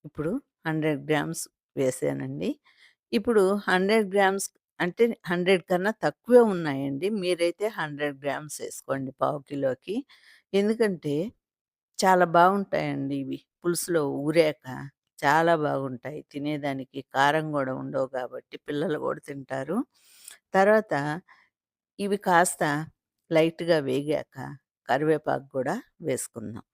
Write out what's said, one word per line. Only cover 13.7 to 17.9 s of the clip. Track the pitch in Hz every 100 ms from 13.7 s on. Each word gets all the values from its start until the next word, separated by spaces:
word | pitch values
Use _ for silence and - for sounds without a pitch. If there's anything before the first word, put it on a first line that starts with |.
| 170 - 165 139 139
ఊరాక | 143 160 156 147 127 131 139 _ _ _
చాలా | 147 156 165 165
బాగుంటాయి. | 147 139 135 127 127 151 -
తినేదానికి | 143 143 151 143 135 127 139 -
కారం | 131 143 156 156
కూడా | 147 131 135
ఉండవు | 135